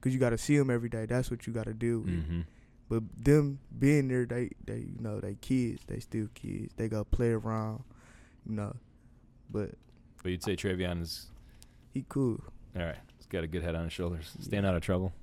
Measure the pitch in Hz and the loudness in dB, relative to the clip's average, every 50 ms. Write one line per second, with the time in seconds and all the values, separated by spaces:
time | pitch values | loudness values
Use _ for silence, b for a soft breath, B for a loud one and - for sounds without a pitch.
0 | - 135 131 131 127 120 113 110 - - 147 147 143 131 123 120 117 117 113 113 | 2 2 4 4 4 4 4 2 4 4 6 6 6 6 4 0 0 -2 -4 -4
1 | 110 110 120 127 127 - 123 113 - - 117 117 110 113 113 110 117 117 117 117 | -2 0 0 0 2 0 -4 -6 -6 -4 -4 -4 -4 -4 -4 -2 0 2 2 2
2 | 104 98 90 85 80 76 85 85 82 b b b b b b b - - 110 113 | 0 0 0 0 0 0 -2 -2 -4 b b b b b b b -6 -2 0 0
3 | 113 107 - - 113 139 143 156 147 143 139 135 - - - 113 123 139 147 147 | 0 -2 -8 0 6 6 8 8 6 4 -2 -6 -12 -14 -4 4 6 6 6 6
4 | 139 131 127 127 123 117 120 120 123 - - - - - 104 117 117 - - - | 6 4 2 2 0 0 0 -2 -2 -4 -4 -10 -8 -8 -6 -6 -6 -8 -8 -6
5 | 113 110 104 104 98 95 101 - - - 131 131 123 - - - - - - - | -6 -6 -4 -4 -6 -6 -8 -8 -2 2 2 2 2 2 -2 -6 -8 -8 -8 -8
6 | - - - 113 107 104 - - - 95 92 95 110 - - - 113 113 110 107 | -8 -4 -4 -4 -4 -4 -6 -10 -8 -6 -6 -6 -6 -8 -4 -4 -2 -2 0 -2
7 | 104 - - - 123 117 117 110 107 113 113 110 110 110 110 113 131 - B B | 0 2 2 4 4 4 2 2 0 -2 -2 -2 -2 -2 -4 -8 -10 -14 B B
8 | B B B B B B B B B - 110 107 104 104 120 123 - - b b | B B B B B B B B B -6 -4 -2 -2 -4 -6 -8 -14 -18 b b
9 | b b b b b b - - - - - 107 104 - - - - - - - | b b b b b b -20 -20 -20 -6 -4 -4 -2 -4 -6 -12 -20 -20 -20 -20
10 | - - - - - 92 90 90 - - 98 87 - 101 92 90 90 90 90 87 | -20 -20 -20 -8 -4 -2 -2 -2 0 0 -2 0 0 0 0 2 0 0 0 -2
11 | 85 82 - - - - - - b b b b b b b b b - - 135 | -2 -4 -6 -8 -10 -16 -18 -20 b b b b b b b b b -8 -6 -6
12 | 135 - - 143 139 123 110 - - - - - - - - 90 87 85 78 - | -6 -2 0 0 2 2 0 -2 -6 -12 -16 -18 -18 -10 -6 -4 -4 -4 -4 -6
13 | - - - - - - - 92 82 82 78 90 85 87 82 82 85 82 - - | -12 -20 -20 -20 -14 -6 -4 -2 -2 -2 -2 -2 -2 0 -2 -2 -2 -4 -4 -2
14 | 90 85 87 82 80 - - - - - 104 101 98 98 92 87 85 - 95 90 | -2 -2 -2 -4 -6 -8 -10 -10 -6 -2 0 2 2 2 2 2 2 2 2 2
15 | 92 92 - - | 2 0 -4 -6